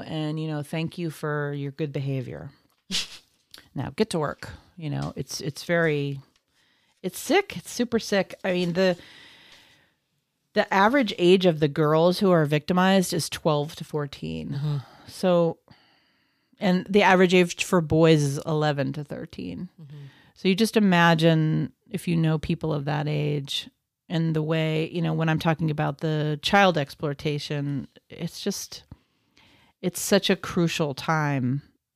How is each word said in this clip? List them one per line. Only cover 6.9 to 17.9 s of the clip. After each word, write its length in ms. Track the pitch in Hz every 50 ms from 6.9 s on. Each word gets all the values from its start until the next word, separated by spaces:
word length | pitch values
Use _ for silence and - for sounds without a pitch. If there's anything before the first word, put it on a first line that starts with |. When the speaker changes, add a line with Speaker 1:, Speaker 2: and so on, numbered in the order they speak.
| _ _
Speaker 1:
it's 160 | - 185 - -
sick. 380 | - - 330 403 392 - -
It's 140 | 175 - -
super 280 | - - 240 240 233 220
sick. 340 | - - 202 196 180 - - - -
I 80 | 190
mean, 200 | 180 180 180 170
the, 240 | 165 185 190 185 175 175 - - - - - - - - - - - - _ _ _ _ _ _ _ _ _ _ _ _ _ _ _ _ _ _ -
the 180 | 214 196 -
average 420 | 214 190 196 220 262 294 247 202 - -
age 280 | 175 175 185 196 180
of 140 | 180 156 151
the 80 | 156 147
girls 500 | 139 165 156 147 156 160 165 180 180 -
who 100 | 208 190
are 140 | 180 160 151
victimized 680 | 143 151 151 - - 180 180 180 190 190 196 180 -
is 160 | 175 165 - -
twelve 460 | - - - 165 151 147 143 160 -
to 80 | - 160
fourteen. 640 | - - 151 147 143 - - 156 160 160 160 151 151
Speaker 2:
Mm-hmm. 260 | 139 139 147 151 147 135 - - - - -
Speaker 1:
So, 520 | - - - - 185 175 170 170 165 - _ _ _ - _ _ _ _ _ _ _ _ _ _ _ _ _ _ _ _ -
and 280 | 214 185 180 185 - -
the 140 | 196 208
average 320 | 190 185 190 180 185 175 185
age 280 | 180 175 175 - - -
for 160 | - 208 208
boys 420 | 165 147